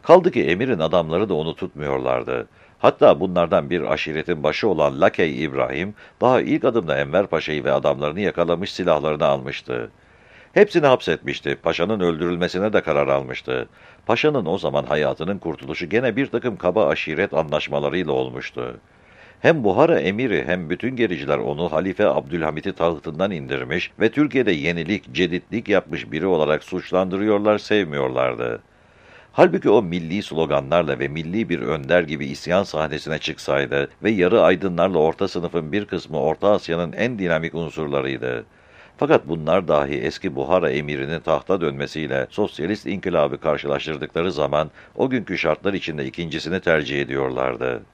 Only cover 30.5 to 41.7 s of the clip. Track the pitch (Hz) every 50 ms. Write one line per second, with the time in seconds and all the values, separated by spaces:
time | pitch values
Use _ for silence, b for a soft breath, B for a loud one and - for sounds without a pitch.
30.5 | 71 71 67 67 78 87 85 73 69 62 67 69 71 82 80 80 90 110 113 82
31.5 | 85 73 60 64 78 76 69 67 82 90 85 73 78 69 71 67 69 - - 76
32.5 | 87 95 98 - - 76 78 76 73 73 - 73 78 76 - - 73 - - -
33.5 | 69 69 69 - - 69 71 - - _ - 101 117 95 87 92 110 113 82 80
34.5 | 92 85 95 95 87 82 85 98 92 80 76 82 80 - 98 90 - 92 85 85
35.5 | 80 85 78 76 73 104 104 - 98 85 - - 78 76 67 78 80 - - 101
36.5 | 107 87 - - 82 85 87 80 - - 101 123 127 101 92 87 82 80 80 80
37.5 | - 82 85 76 - 78 78 73 71 69 65 67 67 60 58 62 62 58 - B
38.5 | B B B B B B B B B - 139 139 160 - - - 82 82 76 78
39.5 | 85 98 90 78 80 73 71 69 76 64 62 71 - - - 92 69 67 67 69
40.5 | 87 92 85 73 65 73 76 71 73 67 69 71 82 80 - 82 78 69 64 -
41.5 | 92 98 82 76